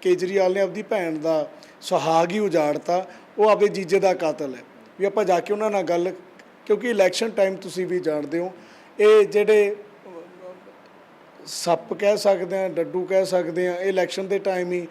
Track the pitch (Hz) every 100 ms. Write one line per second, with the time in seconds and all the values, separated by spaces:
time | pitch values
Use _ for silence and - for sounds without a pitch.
0 | 185 170 180 196 185 196 196 185 208 214
1 | 170 156 160 156 147 - - - - 175
2 | 156 165 175 214 202 160 147 139 - 180
3 | 185 - - - 214 190 208 175 165 190
4 | 190 180 160 151 143 123 - - - -
5 | 196 208 190 175 165 208 214 202 170 175
6 | 180 185 - - - - - 202 240 214
7 | 185 185 226 208 190 190 185 170 180 180
8 | 170 151 143 165 180 - - - - -
9 | 208 214 202 208 208 214 202 208 - -
10 | 190 170 175 180 185 185 - - - -
11 | - - - - - - 170 165 - 170
12 | 202 208 202 190 180 190 190 160 151 180
13 | 170 190 185 180 170 170 180 175 196 185
14 | 175 - 190 196 196 180 180 180 165